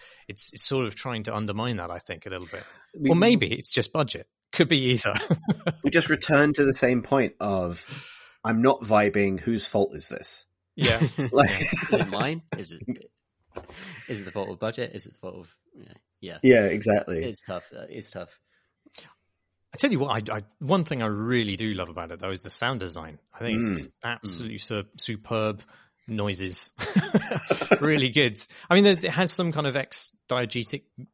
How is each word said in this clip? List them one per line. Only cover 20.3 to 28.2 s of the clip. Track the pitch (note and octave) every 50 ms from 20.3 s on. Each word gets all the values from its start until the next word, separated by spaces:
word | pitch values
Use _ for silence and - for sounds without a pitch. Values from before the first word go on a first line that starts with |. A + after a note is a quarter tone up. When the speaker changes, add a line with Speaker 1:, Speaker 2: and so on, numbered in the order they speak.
Speaker 1:
I, | A2
I, | G#2 G2+ _ _ -
one | C#3+ C3+ F#3 F#3+ D#3+
thing | - D3+ B2+ A2+
I |
really | G#2+ G#2 G#2 A2 A2+ B2 A#2+ A2+ G2+ G2
do | F#2 A2+ A2 G2+
love | F#2 F2+ E2+
about | D#2+ F2 E2+ E2 E2+
it, | E2
though, | F#2 F#2+
is | F#2+ F2+ -
the | F#2
sound | - - A#2 B2 C3+ A2+
design. | F#2+ F2 - D#2+ D#2+ D#2+ D#2 - _ _ -
I | -
think | A2+ A#2 A2 A2+
it's | A#2 G#2+ F#2+
Speaker 2:
Mm. | E2
Speaker 1:
just | - - _ _ -
absolutely | A#2 A#2 A2+ - G2+ F2+ E2+ B2 A2 A2+ F#2+
su-, | - - A2+ G#2 G2 G#2 _
superb | - - - A2+ G#2 - - A#2 A2 G#2+ G#2+ G#2 G#2 - _ - - _ _ _ _ _
noises. | - A2+ G#2 G2+ G#2 F#2+ F#2 G2 F#2 F2+ - - - -
<laughs> | - - - - G3+ - G4+ - G#3 - - A3 E3 - - - - - - - -
Really | D3 D3+ D3+ D3 C3 B2+
good. | A2+ D3+